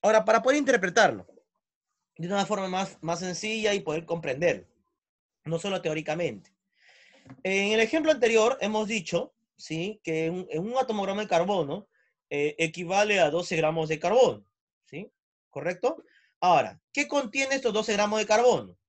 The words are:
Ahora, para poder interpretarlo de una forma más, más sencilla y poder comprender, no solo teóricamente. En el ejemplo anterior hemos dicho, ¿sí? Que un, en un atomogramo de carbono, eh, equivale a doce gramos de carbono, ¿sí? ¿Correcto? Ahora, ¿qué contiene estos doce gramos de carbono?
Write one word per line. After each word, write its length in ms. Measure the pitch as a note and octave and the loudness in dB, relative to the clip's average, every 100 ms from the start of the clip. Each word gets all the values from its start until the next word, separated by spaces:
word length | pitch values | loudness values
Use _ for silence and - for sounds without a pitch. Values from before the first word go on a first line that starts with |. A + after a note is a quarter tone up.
Ahora, 240 | G#3 A3 G#3+ | 4 4 4
para 160 | A3 | 4
poder 160 | B3+ D4 | 4 2
interpretarlo 680 | C#4 A#3+ F#3 A3+ F#3+ G#2+ - _ _ _ _ _ _ _ _ - | 2 2 2 4 4 2 -14 _ _ _ _ _ _ _ _ -12
de 100 | E3+ | -4
una 180 | G3 G3 | -2 0
forma 220 | G#3 F#3+ | -2 -2
más, 300 | F3+ F#3+ - | -4 -4 -6
más 180 | D#3 E3+ | -6 -4
sencilla 540 | F#3 F3 G#3+ A3 G#3+ | -6 -6 -6 -2 0
y 60 | G3+ | -2
poder 260 | G3 D#3 E3 | -2 -6 -4
comprender, 640 | E3+ D#3 C3 E3+ - - _ _ _ _ _ _ _ D3+ | -6 -4 0 0 0 -8 _ _ _ _ _ _ _ -8
no 140 | E3 | -6
solo 220 | G3+ F#3 | -4 -4
teóricamente. 720 | E3 D#3 D3+ D#3+ E3 G#2 _ _ _ _ _ _ _ _ - - | -4 -4 -4 -4 -4 -6 _ _ _ _ _ _ _ _ -20 -10
En 300 | F#3 F#3+ G3+ | -2 0 2
el 80 | A3 | 2
ejemplo 320 | A3+ D#4+ D#4 | 2 2 2
anterior 460 | D4+ A#3 A3+ A3 C4 | 2 4 4 4 0
hemos 300 | G3+ G#3+ G#3 | -2 -2 -2
dicho, 440 | A3 D#3+ F3 C#4+ _ _ _ | -4 -2 -4 -4 _ _ _
¿sí? 460 | - D#3+ F#3 G#3+ | -10 -6 -6 -8
Que 260 | - D#3+ D#3+ | -4 -2 -2
un, 160 | F3+ F3+ | -4 -6
en 120 | D#3 | -6
un 160 | G3+ B3+ | -2 -2
atomogramo 440 | C4 G#3+ F#3+ G3 | 0 -2 -2 -4
de 60 | G#3 | 0
carbono, 580 | E3+ F3+ G3 C#3+ F3+ - _ _ _ _ | 0 2 0 -2 -6 -12 _ _ _ _
eh, 240 | C#3+ D3 D3+ | -2 -2 0
equivale 640 | E3 E3 E3+ G3 G#3+ G3+ | -4 -2 -2 0 2 4
a 80 | D#3 | 2
doce 260 | E3+ E3+ E3 | 2 -2 0
gramos 320 | D#3 E3 D#3 | 0 0 -4
de 100 | D#3 | -2
carbono, 480 | F3 A#3 A3 G#2 _ _ _ _ | 2 4 4 2 _ _ _ _
¿sí? 260 | _ D3 G#3+ _ _ _ _ | _ -16 -16 _ _ _ _
¿Correcto? 540 | C#3 D#3 F3+ B3+ D#4+ _ _ _ _ | -8 -8 -2 -4 -4 _ _ _ _
Ahora, 400 | F3+ D#3+ G#2 F#2+ _ | 4 4 2 -6 _
¿qué 160 | - C#4+ | -4 0
contiene 480 | C#4+ B3 C4+ C4+ C4+ | -2 -2 -4 -2 0
estos 180 | B3 | 0
doce 200 | G#3 A3 | -2 -2
gramos 260 | G3+ G#3 G#3+ | 0 0 0
de 60 | G#3+ | 2
carbono? 520 | G#3+ B3 E3+ G2 - | 4 6 4 -4 -20